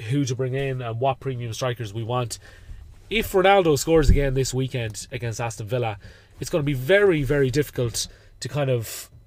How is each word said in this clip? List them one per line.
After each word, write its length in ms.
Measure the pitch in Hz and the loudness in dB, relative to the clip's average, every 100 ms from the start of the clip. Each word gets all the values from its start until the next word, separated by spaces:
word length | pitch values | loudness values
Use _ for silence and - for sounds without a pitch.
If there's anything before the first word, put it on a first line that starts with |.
| 110 | -4
who 160 | 143 | -2
to 100 | 131 | 0
bring 200 | 127 131 | -2 -4
in 280 | 131 139 127 | -4 -4 -4
and 180 | 120 113 | -6 -2
what 200 | 135 127 | -2 -2
premium 320 | 139 123 120 | -4 -6 -8
strikers 420 | 107 127 117 107 | -4 -4 -4 -8
we 80 | 107 | -8
want, 360 | 110 123 117 - - - - - - - - | -4 -4 -4 -8 -16 -20 -18 -18 -18 -20 -4
if 240 | 214 214 | -4 0
Ronaldo 440 | 190 185 202 165 139 | 4 6 6 6 2
scores 320 | - 160 151 | 4 6 6
again 260 | 143 139 | 6 4
this 200 | 135 131 | 0 0
weekend 540 | 127 131 127 113 104 - | -2 -4 -4 -6 -8 -10
against 300 | 123 117 107 | -8 -6 -6
Aston 260 | 117 - 107 | -6 -6 -4
Villa, 320 | 123 117 101 - - _ - | -2 -2 -6 -12 -20 _ -14
it's 120 | 139 | -4
gonna 120 | 175 | -2
be 120 | 143 | 0
very, 500 | 135 131 196 202 160 | -2 2 4 6 4
very 260 | 131 147 135 | 2 2 2
difficult 560 | 139 143 - 120 - - - - - | 0 -2 -2 -4 -4 -8 -12 -20 -10
to 100 | 127 | -6
kind 220 | 147 135 | -2 0
of, 400 | 123 110 - - - | -2 -4 -12 -16 -20